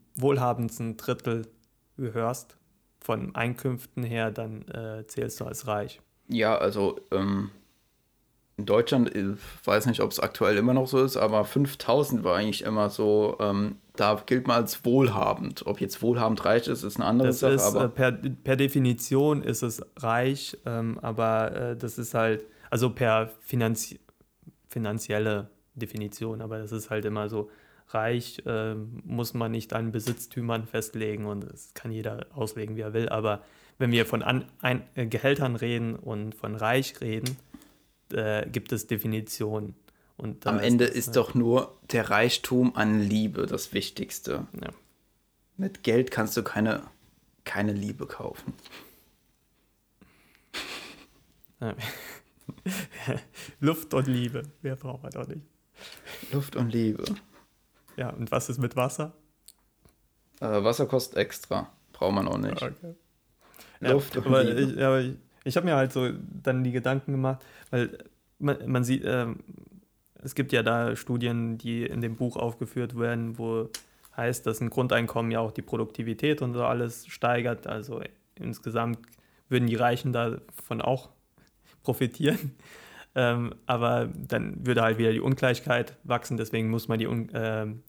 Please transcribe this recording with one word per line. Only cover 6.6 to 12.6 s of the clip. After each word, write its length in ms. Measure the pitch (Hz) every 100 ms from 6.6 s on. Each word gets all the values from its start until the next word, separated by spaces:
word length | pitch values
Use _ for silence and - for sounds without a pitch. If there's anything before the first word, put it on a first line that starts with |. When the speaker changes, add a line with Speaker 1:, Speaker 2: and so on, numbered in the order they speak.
| 95 104 98 - -
Speaker 2:
ähm, 380 | 95 98 98 101 - _ _ _ _ _ _ _ _ _ -
in 60 |
Deutschland, 500 | 101 107 117 135 120
ich 220 | 104 98 101 - -
weiß 200 | - 104 110
nicht, 140 | 110
ob's 180 | 95 -
aktuell 380 | - - 101 104
immer 160 | 120
noch 140 | 131 131
so 140 | 135
ist, 120 | 135 -
aber 260 | 107 107
fünftausend 800 | 104 139 139 - - 131 143 123
war 120 | 90 90
eigentlich 240 | 107 -